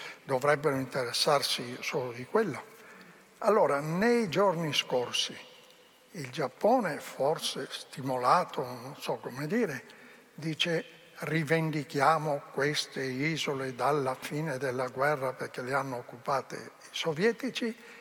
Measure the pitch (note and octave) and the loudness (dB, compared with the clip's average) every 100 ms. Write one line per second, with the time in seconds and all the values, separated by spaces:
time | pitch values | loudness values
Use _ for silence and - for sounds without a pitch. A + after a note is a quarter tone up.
0 | - - - C3 C#3+ D3 D3+ C3+ B2 C#3 | -14 -12 -2 2 4 4 2 0 -2 -4
1 | A#2+ - D#3+ C#3+ - - B2 B2+ - D3 | -2 0 4 4 2 -2 -4 -6 -4 -4
2 | B2+ A#2 B2+ G#3+ G#3 A2+ - - - - | -4 -8 -2 0 0 -4 -12 -20 -20 -20
3 | - - - - - G#3+ E3 C#3+ D#3 F3 | -20 -20 -20 -2 4 6 6 2 0 2
4 | A#3 A#3+ G#3 D3+ G3+ E3 D#3 C3 - B2+ | 4 4 2 2 2 2 0 -2 0 0
5 | A2+ - - - - - - - - _ | 0 -2 -4 -6 -16 -20 -20 -20 -20 _
6 | _ F#3 C3 C#3 C3+ - G3+ C4 F#3 C#3 | _ -12 -8 -4 -4 2 4 4 2 -4
7 | - - C3+ D#3 - D3+ C3+ - - - | -8 0 0 2 -2 -6 -8 -10 -12 -8
8 | C3+ B2+ B2 F3 - - B2+ B2 B2+ D3+ | -4 2 6 6 4 -4 -6 -6 -12 -10
9 | - C3 - B2 D3+ A3+ G3 B2+ - - | -6 -4 -6 -6 -2 0 0 -2 -12 -20
10 | - - - - D#3+ D#3 F3 E3 - - | -20 -20 -20 -8 -6 -2 0 0 -4 -18
11 | - - D3+ D#3+ D3+ E3 D#3+ D3+ C3+ C#3 | -20 -10 -2 0 2 2 2 -2 -2 4
12 | C#3 D#3+ D#3 C#3+ - - C#3+ D3 - C#3 | 6 6 2 -2 -4 0 0 0 -4 -6
13 | C3 B2+ D#3 D#3 - C3+ C3 B2 C3 D3 | -4 -2 0 0 -2 -2 -4 0 2 2
14 | C3 B2+ - D3 D#3+ C3 C3 B2 B2+ B2+ | 0 -2 -4 -4 -2 -2 -2 -2 -4 0
15 | C#3+ D3 C3 B2 C3+ - B2+ C#3 C3+ B2 | 2 2 -2 -4 -8 -8 -2 -2 -2 -6
16 | - A#2+ C3 C3+ - B2 A#2 - - - | -10 -10 -2 -2 -2 -10 -12 -18 -12 -4
17 | E3 D3 A3 - B3+ - A#3 - - - | -2 2 0 0 -4 -4 -4 -6 -16 -20